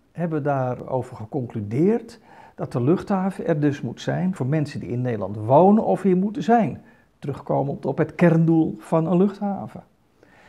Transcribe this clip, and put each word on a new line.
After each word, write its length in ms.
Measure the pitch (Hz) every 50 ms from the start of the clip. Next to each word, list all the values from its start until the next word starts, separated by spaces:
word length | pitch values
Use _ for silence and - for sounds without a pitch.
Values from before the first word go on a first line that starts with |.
| _ _
hebben 260 | _ 165 170 170 160
we 60 | 151 139
daarover 720 | 147 139 135 127 127 120 - - - 131 127 120 - 120
geconcludeerd 1040 | 110 110 - - 143 123 113 - 117 104 104 113 135 165 202 226 233 - - - - _ - - - - - _
dat 160 | - 180 -
de 100 | - 135
luchthaven 680 | 120 143 180 180 - - 202 185 185 196 185 - -
er 120 | - 165 151
dus 220 | 147 147 135 -
moet 200 | - 113 107 -
zijn 340 | - - 135 151 175 185 185
voor 100 | - 127
mensen 340 | 127 151 160 147 - - 104
die 100 | - 85
in 120 | 113 123
Nederland 360 | 127 127 117 107 95 92 104
wonen 480 | 110 107 110 131 151 180 196 208 220 -
of 160 | - 185 175
hier 160 | - 196 180
moeten 260 | 180 190 214 208 - 147
zijn, 380 | - 233 240 202 - - - - - - _ _ _ _ _
terugkomend 680 | - 143 127 - - - 151 139 139 139 143 - -
op 120 | - -
het 180 | - 151 156 -
kerndoel 600 | - 175 170 165 165 165 160 165 160 - - - -
van 280 | - - 175 160 165
een 100 | - 185
luchthaven. 680 | 175 196 202 202 - 208 202 196 - - - - - - _ _ _ _ _ _ _ _ _ _ _ -